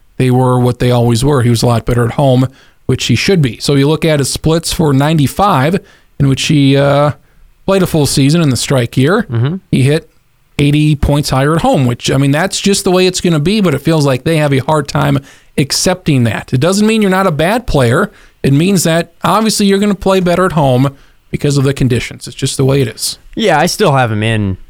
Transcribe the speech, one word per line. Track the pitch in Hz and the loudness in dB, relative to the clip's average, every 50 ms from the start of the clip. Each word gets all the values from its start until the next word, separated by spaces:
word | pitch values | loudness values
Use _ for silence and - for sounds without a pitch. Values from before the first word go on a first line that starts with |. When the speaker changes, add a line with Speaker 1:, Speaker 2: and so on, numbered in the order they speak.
| _ _ _ - | _ _ _ -2
Speaker 1:
they | 127 127 | 0 0
were | 123 127 131 127 127 123 | 2 2 2 2 2 2
what | 123 123 120 - | 0 0 0 0
they | 127 123 | 0 0
always | 123 120 117 120 120 113 131 | 2 2 2 2 0 0 0
were. | 147 147 131 | 0 0 2
He | 113 120 | 2 0
was | 117 110 | 0 2
a | - | 2
lot | 123 117 113 - | 0 0 0 -2
better | - 120 120 120 | -2 -2 0 -2
at | 117 - | -2 -2
home, | - 143 135 123 127 131 131 - - - - _ _ _ | 0 0 2 2 2 0 -2 -4 -10 -20 -20 _ _ _
which | - 131 - - | -4 -4 -2 -2
he | - 120 | -2 -2
should | - - 196 196 170 | 0 0 0 2 2
be. | 139 117 104 - | 0 0 -2 -4
So | - - 143 | -4 0 0
you | 139 139 147 | 2 2 0
look | 160 151 165 | 0 0 0
at | 160 151 143 | 0 0 0
his | 135 - | -2 -4
splits | - - - 156 160 170 - - - | -4 -4 -2 0 0 0 -2 -4 -4
for | - 165 147 | -2 0 0
ninety-five, | 135 135 143 156 165 156 139 117 - - 196 208 170 131 135 165 196 170 - - - _ _ _ _ - | 2 2 2 2 0 0 0 0 0 0 0 2 2 2 0 0 -2 -4 -6 -10 -20 _ _ _ _ -2
in | 143 135 | 0 0
which | 135 - - - | 0 0 -2 0
he, | 160 143 139 135 139 | 2 2 2 4 2
uh, | 139 143 139 139 143 147 147 - - _ _ _ - - - _ _ - | 2 2 2 2 2 0 0 -2 -6 _ _ _ -20 -20 -20 _ _ -4
played | 190 196 196 | -2 0 0
a | 175 | 0
full | - - 156 139 | 0 0 0 0
season | - - 143 135 139 156 175 | 0 0 0 2 2 2 2
in | 160 139 | 2 0
the | 120 | -2
strike | - - - 143 127 117 - - | -2 -2 -2 -2 -2 -2 -2 -2
year. | 135 127 151 196 240 | 0 0 2 0 0
Speaker 2:
Mm-hmm. | - - 120 113 123 143 180 190 - _ | -2 -2 -4 -2 -2 -2 -4 -8 -8 _
Speaker 1:
He | - 139 123 | -2 0 0
hit | 139 147 160 - - _ _ _ _ _ _ _ _ _ - | 0 0 -2 -4 -8 _ _ _ _ _ _ _ _ _ -2
eighty | 143 147 147 151 151 151 151 | 0 2 2 2 2 0 0
points | 139 - - 143 147 139 - | 0 0 0 0 0 -2 -2
higher | 139 127 139 147 165 | -2 0 0 0 0
at | 160 | 0
home, | - 269 262 156 131 | 0 0 0 0 0
which, | 120 120 - - - | -2 -2 -4 -4 -2
I | 139 | 0
mean, | 135 143 139 | 0 2 2
that's | 143 151 180 196 - - | 0 0 -2 -4 -4 -2
just | - 196 202 - - | -2 0 0 0 0
the | 190 | 0
way | 180 185 185 | 2 2 2
it's | 185 180 - | 0 0 -2
gonna | - 175 165 147 | -2 0 0 0
be, | 143 180 214 220 | 0 0 0 0
but | 196 170 135 | 0 0 -2
it | 120 | -2
feels | - 160 165 156 143 | -2 0 0 2 2
like | 139 131 120 - | 0 0 -2 -2
they | 165 165 151 | -2 0 0
have | 151 143 | 0 0
a | 139 127 | 0 -2
hard | - - 156 151 147 - | 0 0 -2 -2 -2 -2
time | - 147 143 143 139 135 - - - - _ _ _ | -2 -2 0 0 -2 -2 -4 -8 -18 -20 _ _ _
accepting | 160 143 139 - - - - - - - 170 139 127 120 | -4 -4 -2 -2 -2 -2 -2 -2 -2 -2 0 0 2 2
that. | 110 - - - - | 0 -2 -4 -6 -4
It | 139 127 | -2 0
doesn't | 151 180 196 208 208 | 0 0 0 2 0
mean | 220 226 220 | 2 2 2
you're | 208 190 | 0 0
not | 185 190 190 | 2 0 0
a | 190 | 0
bad | 151 143 156 185 226 247 - | 0 0 0 0 -2 -2 -2
player. | - - 143 123 113 123 175 208 - - - - - _ _ | -2 0 2 2 2 2 0 -2 -4 -8 -12 -20 -20 _ _
It | - 139 | -2 0
means | 139 143 170 196 202 165 - | 2 2 2 2 0 0 0
that | 165 160 170 165 - _ _ - | 0 0 -2 -2 -6 _ _ -4
obviously | 170 185 214 220 220 202 - 208 | -2 0 0 0 0 0 0 0
you're | 196 196 196 | 2 2 2
gonna | 208 208 196 | 0 0 -2
play | - - 190 190 190 | -2 0 0 0 2
better | 175 175 170 180 185 | 0 0 0 0 0
at | 180 | 0
home | 151 165 143 135 123 123 135 135 139 - - - _ _ _ _ | 0 0 2 2 2 2 0 0 -2 -8 -20 -20 _ _ _ _
because | - - - 147 139 139 | -6 -2 -2 0 0 0
of | 135 | 0
the | 139 135 | 0 0
conditions. | - 139 117 120 117 - - - - - 131 | 0 0 0 0 -2 -4 -6 -12 -16 -16 -18
It's | - | -10
just | - 135 135 - | -8 -6 -6 -2
the | - 135 | -2 0
way | 131 139 143 | 0 0 0
it | 127 113 | -2 -2
is. | - - - - - - - - - | -6 -8 -8 -8 -10 -10 -16 -12 -6
Speaker 2:
Yeah, | - 226 185 160 147 | -2 0 0 2 2
I | 170 | 0
still | 175 - - 214 160 | 0 0 0 0 2
have | 139 131 123 110 | 2 2 0 0
him | 110 104 | -2 -2
in | 107 113 113 107 104 95 92 - - | -2 -2 0 0 -2 -2 -4 -6 -10